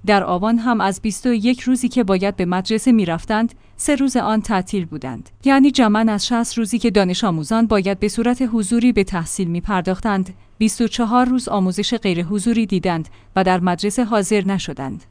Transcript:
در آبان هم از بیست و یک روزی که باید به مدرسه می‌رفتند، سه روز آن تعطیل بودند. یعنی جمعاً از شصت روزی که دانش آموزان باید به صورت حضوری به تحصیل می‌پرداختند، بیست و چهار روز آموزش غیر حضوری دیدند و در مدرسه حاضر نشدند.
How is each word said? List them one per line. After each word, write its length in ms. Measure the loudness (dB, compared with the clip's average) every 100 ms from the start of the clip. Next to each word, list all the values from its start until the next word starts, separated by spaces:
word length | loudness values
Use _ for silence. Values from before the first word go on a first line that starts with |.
| 2
در 180 | 0
آبان 340 | 2 -2 0 0
هم 220 | 0 0
از 200 | 0 -2
بیست 240 | -6 -2 -2
و 80 |
یک 260 | 0 0 0
روزی 280 | 0 0 0
که 160 | 0
باید 320 | 0 2 0 -2
به 80 |
مدرسه 480 | -2 -2 -2 0 4
می‌رفتند، 640 | 4 2 -2 -2 -2 -2 -4 -20 -8
سه 200 | -2 0
روز 200 | 2 0
آن 240 | 0 -2
تعطیل 440 | 0 -2 -2 -4
بودند. 460 | -6 -8 -10 -12 -14 -4
یعنی 260 | 2 6 6
جمعاً 340 | 6 4 4 2
از 180 | 0 0
شصت 320 | 0 0 -2
روزی 200 | -2 0
که 120 | 2
دانش 340 | 2 2 0
آموزان 420 | 0 -2 -2 0 2
باید 320 | 2 0 -2
به 100 | -2
صورت 340 | 0 -2 0 0
حضوری 400 | -2 0 2 2
به 120 | 2
تحصیل 440 | 0 -2 -6 -4 -4
می‌پرداختند، 880 | -4 -2 -2 -2 -2 0 -2 -2 -8 -20 _
بیست 220 | -2 0
و 80 | -2
چهار 380 | 0 0 2 2
روز 200 | 0 0
آموزش 460 | 0 0 0 -2
غیر 300 | -2 -2 -2
حضوری 420 | -2 -2 0 0 0
دیدند 420 | 0 0 -2 -6 -14 -6 0
و 80 |
در 160 | 2 2
مدرسه 440 | 0 0 -2 -2
حاضر 400 | 0 0 0 0
نشدند. 600 | 0 -2 -4 -10 -10 -12 -16